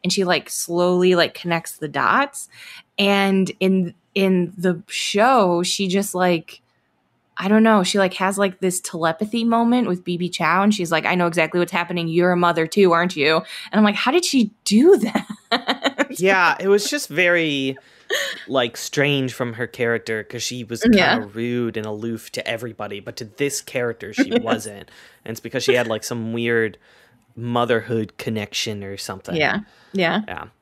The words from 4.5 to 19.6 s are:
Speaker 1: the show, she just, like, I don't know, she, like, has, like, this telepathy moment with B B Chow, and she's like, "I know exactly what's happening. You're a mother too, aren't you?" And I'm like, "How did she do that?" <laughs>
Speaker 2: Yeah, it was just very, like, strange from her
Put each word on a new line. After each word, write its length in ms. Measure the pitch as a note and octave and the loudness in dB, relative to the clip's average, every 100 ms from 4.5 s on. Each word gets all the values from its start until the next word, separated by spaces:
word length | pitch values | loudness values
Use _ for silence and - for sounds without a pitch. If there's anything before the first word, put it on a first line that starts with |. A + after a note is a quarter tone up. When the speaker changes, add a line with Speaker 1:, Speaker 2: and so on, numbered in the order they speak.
| F3+ | -2
Speaker 1:
the 260 | F3+ E3 - | -2 -2 -8
show, 760 | - - G3+ A#3+ C4 F#3 F3 | -8 -2 2 4 4 4 2
she 220 | F3+ - F#3+ | -2 -2 0
just, 260 | G3 G3+ | -2 -2
like, 480 | F3+ F3+ E3 - - _ _ _ _ _ _ _ - | 0 2 2 -4 -20 _ _ _ _ _ _ _ -8
I 120 | F#3+ | 2
don't 140 | G#3+ | 4
know, 200 | A3 G#3+ | 6 4
she, 160 | F3+ G3+ | 2 2
like, 160 | F#3+ | 0
has, 240 | - F#3+ G3 | 0 -2 0
like, 220 | G3 F#3 | -2 0
this 200 | F#3 F3+ | -4 -4
telepathy 640 | - E3+ E3 D#3+ G#3+ A#3 | -8 -2 -2 -2 -4 -2
moment 440 | A3+ A3+ A#3 B3 A3+ | 0 2 2 2 0
with 140 | F3+ | -2
B 120 | F3+ F3 | -4 -4
B 100 | F3 | -4
Chow, 320 | - D#3+ F3+ | 0 2 4
and 120 | G3+ | 4
she's 160 | G#3 E3+ | 2 0
like, 120 | D#3+ A#2+ | 0 2
"I 80 | |
know 120 | F3+ E3+ | 2 2
exactly 320 | E3+ D#3 F3+ | 2 0 0
what's 120 | F3 | 0
happening. 360 | F3 E3+ F3 E3 | -2 -2 -4 0
You're 240 | E3 F3+ | 2 2
a 40 | F3 | 4
mother 300 | F3 E3 D#3+ | 2 2 0
too, 260 | G#3 F#3 | 4 6
aren't 240 | E3+ F3+ D#3 | 4 2 2
you?" 200 | C#3+ D#3+ | 2 2
And 420 | D#3+ - - G#3 | -2 -16 -2 2
I'm 60 | |
like, 100 | G#3+ G3+ | 4 2
"How 140 | B3 | 2
did 140 | E4+ | 2
she 260 | F4 C4+ G#3+ _ | 2 0 0 _
do 320 | - G#3 E4 F4 | 2 6 8 6
that?" 280 | A3+ G3 - - _ | 4 -4 -6 -16 _
<laughs> 680 | A#3+ A#3 A3+ C4+ - C4+ B3+ | -4 -2 -2 -2 -2 -4 0
Speaker 2:
Yeah, 380 | F#3 F#3+ E3+ - | 2 4 4 2
it 80 | F#3+ | 2
was 220 | G3+ G3+ | 2 2
just 180 | D4 - | -4 -4
very, 720 | D3 F3+ F3 D#3+ C#3 C3+ C3+ _ _ _ - - - - | 0 2 2 0 -2 -4 -6 _ _ _ -6 -6 -10 -2
like, 280 | C3 A#2+ - | 0 0 -4
strange 560 | - - C#3+ C#3 C3 | -6 0 0 0 -2
from 220 | - A#2+ | -4 -8
her 120 | A2 | -6